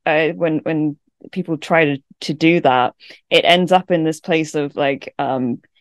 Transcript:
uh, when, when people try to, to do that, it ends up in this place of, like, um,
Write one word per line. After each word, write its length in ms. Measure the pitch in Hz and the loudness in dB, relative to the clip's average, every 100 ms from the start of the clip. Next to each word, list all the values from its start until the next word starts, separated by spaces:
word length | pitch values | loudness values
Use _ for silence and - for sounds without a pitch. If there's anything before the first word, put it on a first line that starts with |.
| - | -2
uh, 220 | 156 156 | 0 0
when, 300 | 175 170 156 | -2 -2 -2
when 360 | 151 160 151 147 _ _ - | -2 -2 -2 -4 _ _ -14
people 280 | - 175 160 | -10 -6 -6
try 260 | - 170 | -2 0
to, 180 | 156 139 - _ | 2 -2 -8 _
to 140 | - | -8
do 260 | 147 160 170 | 0 2 4
that, 340 | 147 127 123 - - - _ | 4 2 2 -4 -14 -20 _
it 160 | 165 | 2
ends 280 | - 175 180 | 4 4 4
up 180 | 185 180 | 2 2
in 140 | 175 | 0
this 160 | 160 160 | 0 -4
place 340 | - 165 156 | -2 -2 -2
of, 220 | 156 143 - | -4 -6 -2
like, 380 | 139 139 - - | -2 -2 -8 -8
um, 420 | 139 131 127 120 - _ | -4 -4 -4 -6 -10 _